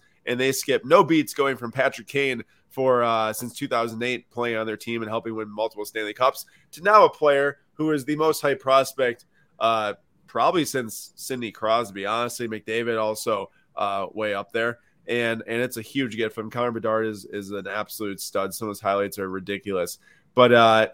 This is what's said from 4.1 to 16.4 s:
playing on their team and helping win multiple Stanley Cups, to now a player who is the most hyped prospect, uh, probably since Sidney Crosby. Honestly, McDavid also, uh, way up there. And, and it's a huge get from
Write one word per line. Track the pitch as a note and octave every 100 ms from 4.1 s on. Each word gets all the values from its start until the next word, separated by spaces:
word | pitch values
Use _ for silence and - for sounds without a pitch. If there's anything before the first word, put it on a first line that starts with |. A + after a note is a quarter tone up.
| B2 -
playing | A#2+ A#2+ A2+
on | A2
their | G#2+
team | - A#2
and | A2
helping | A2+ A2+
win | A2 G#2+
multiple | G#2 A2 G#2 G#2
Stanley | A2 G#2+
Cups, | G#2+ C3 - - _ _
to | D3
now | F#3 G#3+ G3
a |
player | - D3+ C#3 C#3+ - _
who | - D#3
is | D3+
the | B2+ D3+
most | D#3 D3+
hyped | C#3+ C3+
prospect, | C3+ C3+ C3+ - B2 A#2 _ _ _ -
uh, | A2+ A2+ G#2 G2+ _ _ _
probably | A2+ C#3 F3 C#3
since | C3+ A2+ - - -
Sidney | - C3 A2+
Crosby. | - A2 A2+ A2 G2 G2
Honestly, | A2+ A#2+ - A#2
McDavid | A2 G#2 A2+ A#2 A2+
also, | A2 G#2+ A#2+ G#2 G2 _ _ -
uh, | G2+ G2 F#2+
way | G#2+ G#2+
up | G2+ G2+
there. | A2+ A#2 A#2 _ _ -
And, | A#2+ A#2 A2+ A2
and | A#2
it's | B2 A#2
a |
huge | G#2+ C#3 B2+ A2
get | A2
from | A2+